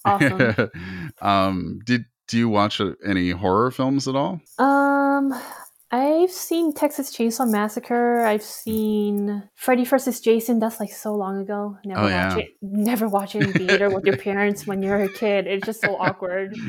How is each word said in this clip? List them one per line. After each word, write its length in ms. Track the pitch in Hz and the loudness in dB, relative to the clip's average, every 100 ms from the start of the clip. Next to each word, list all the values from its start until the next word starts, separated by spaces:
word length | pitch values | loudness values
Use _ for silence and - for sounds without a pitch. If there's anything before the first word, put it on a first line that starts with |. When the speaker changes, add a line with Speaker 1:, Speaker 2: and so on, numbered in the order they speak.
| - | 0
Speaker 1:
Awesome. 640 | 202 143 190 117 107 110 82 | 4 4 4 2 2 0 -4
Speaker 2:
<laughs> 460 | 92 92 82 - | -12 -10 -12 -4
Um, 580 | 101 98 95 92 82 92 113 | 2 4 4 0 -4 -6 -2
did, 200 | 123 110 _ - | -2 -2 _ -4
do 100 | 117 | 0
you 120 | 117 | 4
watch, 320 | 104 104 - | 4 2 0
uh, 100 | 98 - 98 | -4 -4 -2
any 240 | 95 90 | 0 0
horror 400 | 87 95 98 123 | 0 2 4 2
films 360 | 127 131 139 131 | 0 0 0 0
at 80 | 135 | -2
all? 240 | 151 180 - - | -2 -6 -8 0
Speaker 1:
Um, 720 | 262 277 277 277 277 277 277 247 - - - _ - | 2 4 4 2 2 2 0 -4 -8 -16 -20 _ -6
I've 380 | 240 277 311 359 | 0 2 2 2
seen 420 | - - 330 330 | 0 -4 0 0
Texas 420 | 294 294 294 269 - | 0 -2 -2 -6 -2
Chainsaw 340 | 233 226 254 | -2 0 0
Massacre. 760 | 208 214 226 240 240 240 240 226 | 0 -2 -4 -2 0 2 2 2
I've 160 | 214 | 0
Speaker 2:
Mm. 20 | |
Speaker 1:
seen 1080 | 214 - - 220 214 214 208 202 202 208 196 - | -4 -12 -4 -2 0 0 0 0 -2 -4 -8 -6
Freddy 300 | - 254 247 | 0 2 4
versus 340 | 269 262 240 | 2 0 -2
Jason. 400 | - 226 226 233 | 2 2 4 2
That's, 200 | 220 220 | 0 -2
like, 100 | 208 | -8
so 240 | - 220 208 | -8 -6 -4
long 240 | 190 196 | -4 -6
ago. 380 | 196 208 208 202 202 | -6 -6 -6 -8 -8
Never 160 | - | 0
Speaker 2:
Oh, 20 | |
Speaker 1:
watch 80 | 202 | 2
Speaker 2:
yeah. 260 | 92 92 90 | 2 0 -2
Speaker 1:
it. 100 | - _ | -4 _
Never 460 | 196 202 214 240 220 | -6 0 0 0 0
watch 280 | 202 196 214 | 0 -2 -2
it 80 | |
in 100 | 202 | 0
theater 360 | 185 185 196 202 | 0 2 2 2
with 140 | 190 196 | 2 0
your 120 | 190 | 0
Speaker 2:
<laughs> 0 | |
Speaker 1:
parents 500 | - 196 208 202 - | 0 0 0 0 -4
when 160 | 196 | -4
you're 180 | 190 202 | 0 0
a 60 | 196 | 0
kid. 380 | 196 220 202 185 | -2 0 0 0
It's 180 | 196 196 | -4 -4
just 140 | 220 | -4
so 140 | - - | -4 0
awkward. 580 | 185 190 185 180 196 226 | -2 -2 -4 -4 -6 -8